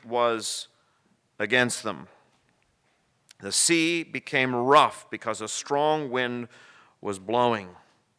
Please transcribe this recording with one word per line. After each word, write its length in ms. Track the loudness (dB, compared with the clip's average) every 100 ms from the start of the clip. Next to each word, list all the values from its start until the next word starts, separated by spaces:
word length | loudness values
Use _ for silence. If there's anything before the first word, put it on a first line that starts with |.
was 680 | -4 0 2 0 -4 -8 -12 _ _ _ _ _ _ -8
against 440 | 0 2 2 -2
them. 240 | -6 -8 -12 _ _ _ _ _ _ _ _ _ _ _ _ -14
The 100 | -4
sea 500 | 0 2 2 2 -2
became 540 | -6 -10 -2 0 0 2
rough 520 | 6 6 6 0 -14
because 280 | -8 -6 -6
a 80 | -6
strong 640 | -8 -4 0 0 0 -2
wind 380 | -2 -2 -4 -10 -16 -20 -20 _ _
was 200 | -10 -8
blowing, 500 | -2 2 2 0 -6 -18 _ _ _